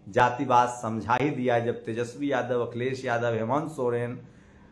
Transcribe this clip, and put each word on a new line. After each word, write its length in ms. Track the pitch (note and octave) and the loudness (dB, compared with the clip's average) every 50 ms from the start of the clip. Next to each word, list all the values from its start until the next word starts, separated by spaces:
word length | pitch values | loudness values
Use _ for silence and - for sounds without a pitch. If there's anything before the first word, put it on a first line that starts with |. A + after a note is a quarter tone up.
| - G#2 | -14 -2
जातिवाद 600 | F#2+ A#2+ B2 B2 B2 - C#3 B2 B2 B2 B2 A#2+ | 4 4 4 4 4 0 0 4 6 6 6 4
समझा 460 | - - - A2 A2+ A2 G2+ G#2+ B2 | 0 -4 -6 -4 -4 -4 0 0 0
ही 140 | B2+ C#3 D3+ | 2 2 0
दिया 260 | C3+ B2+ B2 B2 A#2+ | 0 0 0 2 2
है। 100 | A#2 A2 | 2 2
जब 80 | A#2+ A#2 | 0 -4
तेजस्वी 580 | - - - A2 A#2 A#2+ A#2 - C#3+ C#3+ C#3+ | -4 -6 -6 -4 -4 -4 -6 -6 -6 -2 0
यादव, 340 | C3 B2 A#2+ A#2+ B2+ B2 A#2 | 0 0 0 0 0 0 -2
अखिलेश 400 | A#2 A#2+ A#2 B2 C3+ C3 B2+ C3 | -2 -4 -4 -4 -4 -4 -4 -2
यादव, 280 | B2 A#2 A#2 A#2+ A#2 A#2 | -2 0 0 0 0 0
हेमंत 380 | A2 A2+ A2+ C3+ D3+ E3 D#3 | 0 0 0 0 -2 -2 -4
सोरेन, 480 | D#3 - B2 A#2+ A#2+ A#2+ A#2+ A#2+ B2 B2 - - - - - - - - - - | -4 -2 -2 0 0 0 -2 -4 -6 -10 -14 -18 -20 -20 -20 -20 -20 -20 -20 -20